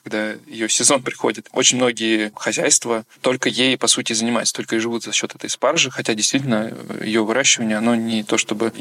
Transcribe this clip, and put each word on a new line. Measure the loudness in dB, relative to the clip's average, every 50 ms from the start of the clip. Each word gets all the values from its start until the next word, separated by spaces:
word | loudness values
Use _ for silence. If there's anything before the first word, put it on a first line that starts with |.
| -10
когда | -6 -4 -4 -4 -4 -6 -10 -14
её | -12 -8 -4 -2
сезон | 0 0 2 4 4 4 4
приходит, | 0 -2 -6 -4 -4 -4 -4 -4 -8 -6 -2
очень | 2 2 4 4
многие | 4 2 0 0 0 0 2 2 2 2 -2 -4
хозяйства | -4 -4 -2 -2 0 2 2 2 2 0 0 -4 -4 -4 _ -10 -4
только | -2 -2 0 0 0 -2
ей, | 2 2 2 2 2
по | 0 2
сути, | 0 0 0 0 -2 -2
занимаются, | -2 0 0 0 0 -2 -2 -4
только | -4 -6 -2 -2
и | -2
живут | -2 -2 -4 -6 -6
за | -4
счёт | -4 -4 -4 -4 -6 -6
этой | -6 -6
спаржи, | -4 0 0 0 2 2 0 0
хотя | -2 -4 -2 -2 0
действительно, | 0 0 0 0 0 2 2 0 0 0 -4
э, | -8 -10 -10 -10 -8 -6 -4
её | 0 2 2 2
выращивание, | 2 2 2 4 2 2 2 2 0 0
оно | 2 2 2 2
не | 2 2 0 0 -2 0
то | 0 0
чтобы | 0 0 0 -2 -2 -2 -2 -2 -4